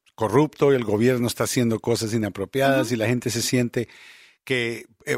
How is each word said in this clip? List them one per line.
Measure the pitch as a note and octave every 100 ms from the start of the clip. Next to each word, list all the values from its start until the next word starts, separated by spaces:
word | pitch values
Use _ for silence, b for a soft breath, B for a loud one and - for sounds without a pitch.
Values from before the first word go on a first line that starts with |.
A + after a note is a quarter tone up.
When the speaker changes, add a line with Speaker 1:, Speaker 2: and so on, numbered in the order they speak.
| _ -
Speaker 1:
corrupto | G#2+ A#2+ - - C#3+
y | C3
el |
gobierno | G#2+ G#2 A#2+ B2+ A#2+
está | - A2
haciendo | C3 A#2 A2
cosas | - A2+ A2
inapropiadas | A2+ G#2 G2 F#2+ C3+ C#3 C3+ A2+
Speaker 2:
Ujú. |
Speaker 1:
y | A#2+
la | G#2+
gente | B2 A#2
se | A#2
siente | - B2+ A#2+ C3 A2 B B B B B
que, | - B2+ A#2 A2 - _
eh, | -